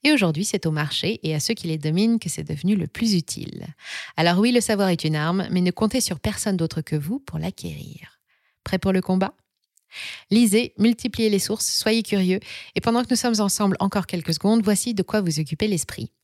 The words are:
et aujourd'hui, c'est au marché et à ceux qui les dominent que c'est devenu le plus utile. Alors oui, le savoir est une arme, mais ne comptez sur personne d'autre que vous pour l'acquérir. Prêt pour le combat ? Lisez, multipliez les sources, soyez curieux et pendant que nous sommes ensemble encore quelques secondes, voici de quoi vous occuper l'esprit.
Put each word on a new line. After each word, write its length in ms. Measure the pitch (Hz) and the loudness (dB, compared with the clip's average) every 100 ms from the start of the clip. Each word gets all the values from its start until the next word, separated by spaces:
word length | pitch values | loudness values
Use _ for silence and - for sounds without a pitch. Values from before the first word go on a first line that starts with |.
et 80 | 294 | 4
aujourd'hui, 320 | 294 185 151 | 4 4 0
c'est 220 | 208 196 165 | -2 -2 0
au 60 | |
marché 500 | 151 147 - - 226 | 0 -2 -2 -4 -4
et 100 | 156 | -4
à 60 | 156 | -2
ceux 140 | - | -2
qui 140 | 226 175 | -4 -4
les 100 | 156 | -4
dominent 420 | 151 165 220 233 | 0 2 2 2
que 80 | 175 | -2
c'est 160 | - | -8
devenu 320 | 147 151 180 208 | -6 -4 0 0
le 100 | 160 | -2
plus 280 | - 226 | -2 0
utile. 540 | 190 - - - - - - - - - - | 0 -2 -10 -10 -12 -14 -16 -14 -14 -10 0
Alors 220 | 170 175 | 2 4
oui, 120 | 233 | 4
le 80 | 240 | 4
savoir 300 | 226 208 196 | 2 2 2
est 160 | 170 156 | 2 0
une 100 | 156 | 0
arme, 320 | 156 190 - | 0 -2 0
mais 120 | 180 | 0
ne 100 | 180 | 0
comptez 300 | - 214 254 | 2 0 0
sur 180 | - 170 | -2 -2
personne 380 | 214 202 214 190 | -4 -4 -2 0
d'autre 240 | 165 - | 0 -2
que 160 | - 151 | -4 -4
vous 220 | 147 262 | -2 -6
pour 200 | 277 160 | -6 -6
l'acquérir. 800 | 170 - 85 143 - - - _ _ _ _ _ - | -6 -8 -12 -10 -14 -16 -20 _ _ _ _ _ -4
Prêt 120 | 185 | 0
pour 140 | 196 | 2
le 80 | 190 | 0
combat ? 360 | 180 185 190 - _ _ _ _ _ - - - - | 2 0 0 -4 _ _ _ _ _ -16 -14 -14 2
Lisez, 420 | 220 233 208 247 - | 4 6 4 0 2
multipliez 520 | 220 233 240 202 220 | 2 4 -2 0 2
les 100 | 196 | 2
sources, 320 | - 220 - | 0 -2 -2
soyez 300 | - 220 226 | 0 2 0
curieux 380 | 208 202 185 185 - - - - | 2 2 2 0 -4 -18 -6 -2
et 60 | |
pendant 220 | 233 233 | 2 0
que 60 | 247 | 2
nous 60 | 247 | 0
sommes 240 | 247 220 | 2 2
ensemble 380 | 202 - 202 - | 0 2 0 2
encore 260 | 196 202 175 | 0 0 -2
quelques 280 | 175 160 | -4 -2
secondes, 280 | 160 202 226 | 0 2 4
voici 320 | 208 202 - | 4 2 0
de 80 | 208 | -2
quoi 200 | 180 214 | 0 0
vous 180 | 180 151 | 0 -2
occuper 300 | 156 156 214 | -4 -2 0
l'esprit. 420 | 175 - - 110 _ | 0 -4 -10 -12 _